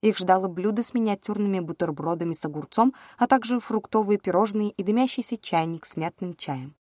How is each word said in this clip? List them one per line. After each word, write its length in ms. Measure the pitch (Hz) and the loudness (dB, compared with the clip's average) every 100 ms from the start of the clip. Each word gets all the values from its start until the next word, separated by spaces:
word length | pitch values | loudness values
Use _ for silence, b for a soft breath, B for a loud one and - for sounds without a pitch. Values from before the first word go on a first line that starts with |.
Их 140 | 214 196 | 2 2
ждало 320 | 180 190 185 | 4 4 2
блюдо 340 | 170 190 214 | -2 0 0
с 100 | 233 | -2
миниатюрными 680 | 247 220 202 - 208 202 190 | 0 0 -2 -4 -2 0 0
бутербродами 720 | 170 170 170 151 151 170 170 | -2 -4 -2 -2 -2 -2 -2
с 100 | 160 | -4
огурцом, 500 | 165 151 151 - 240 B B B | -6 -6 -6 2 2 B B B
а 80 | 240 | 2
также 360 | 262 226 240 | 2 2 -4
фруктовые 580 | - 214 - 220 208 208 | 0 -4 0 0 2 2
пирожные 500 | - 175 214 208 208 | 2 2 2 0 -4
и 120 | - | -2
дымящийся 540 | 185 220 254 - 233 233 | 0 2 2 -2 -6 -6
чайник 480 | - 165 160 165 - | -2 -2 -2 -4 -6
с 100 | - | -4
мятным 380 | 160 - 180 | -6 -6 -10
чаем. 420 | 170 - 135 131 _ | -8 -8 -8 -8 _